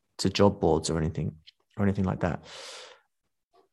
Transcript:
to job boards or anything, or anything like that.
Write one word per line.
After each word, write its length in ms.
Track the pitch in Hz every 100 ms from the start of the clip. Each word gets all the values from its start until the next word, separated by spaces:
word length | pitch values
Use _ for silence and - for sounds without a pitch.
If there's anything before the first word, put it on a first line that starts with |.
| _ -
to 100 | 98
job 320 | 98 101 101
boards 280 | 87 80 -
or 80 | 80
anything, 380 | 78 78 - - - - _ -
or 60 |
anything 220 | 196 196 95
like 160 | -
that. 240 | 90 - - - - - - - _ _ _ _ _ _ _